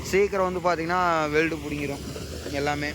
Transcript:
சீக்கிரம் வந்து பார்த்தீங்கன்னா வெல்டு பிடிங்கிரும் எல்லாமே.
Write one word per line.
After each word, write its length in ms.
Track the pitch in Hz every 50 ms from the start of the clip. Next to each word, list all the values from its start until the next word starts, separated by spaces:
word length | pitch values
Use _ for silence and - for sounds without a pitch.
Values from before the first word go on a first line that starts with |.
| - -
சீக்கிரம் 380 | 180 190 208 190 202 196 185 185
வந்து 140 | 180 180 165
பார்த்தீங்கன்னா 340 | 180 170 160 165 165 180 185 180 175 165 160 156 151 151
வெல்டு 220 | 156 160 160 165 151 147
பிடிங்கிரும் 380 | 147 147 147 143 139 139 143 - - - - - - - - - - 139 139
எல்லாமே. 300 | 143 147 147 147 147 147